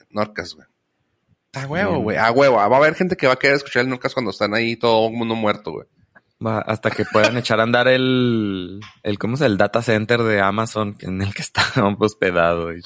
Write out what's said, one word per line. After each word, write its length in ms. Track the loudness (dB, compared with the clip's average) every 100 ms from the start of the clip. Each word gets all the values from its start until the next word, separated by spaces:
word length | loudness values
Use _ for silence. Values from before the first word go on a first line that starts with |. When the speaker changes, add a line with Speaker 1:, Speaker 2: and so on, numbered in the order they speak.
| _
Speaker 1:
Norcas, 440 | -6 -6 -6 -12 -14
güey. 120 | _ _ _ _ _ _ _ _ _
A 140 | -14 -8
huevo, 240 | -4 -2
Speaker 2:
Bien. 120 | -2
Speaker 1:
güey, 140 | -2 2
a 140 | 2
huevo. 240 | 6 6 6
Va 60 |
a 120 | 4 4
haber 180 | 4 2
gente 200 | -2 0
que 120 | 2
va 60 |
a 60 | 2
querer 160 | 2 2
escuchar 260 | 0 -2
el 60 | -2
Norcas 240 | -2 -6
cuando 180 | -4 -6
están 220 | -4 -2
ahí 220 | 0 -2 -2
todo 320 | 2 2 2
el 60 |
mundo 220 | -2 -4 -2
muerto, 360 | -2 -2 -6
güey. 160 | -12 -14 _ _ _ _ -8 -4
Speaker 2:
Va, 140 | -4
hasta 300 | -4 -4 -4
que 140 | -4 -2
puedan 320 | 2 2 2
echar 220 | 0 0
a 20 |
andar 240 | 2 2 4
el, 920 | 2 2 0 0 0 -2 -6 -8 -14 -18 _
el, 140 | -6 -4
¿cómo 180 | -4 0
se 60 | 0
llama? 60 |
El 40 | 2
data 240 | 0 0
center 400 | 0 -2 0 0
de 180 | 0 0
Amazon 560 | 0 0 -4 -4 -6 -6
en 220 | -8 -6
el 120 | -6
que 80 | -6
está 180 | -6 -4
<laughs> 340 | -2 2 2 2
hospedado 720 | 0 0 -2 2 2 0 -4
y 60 | -8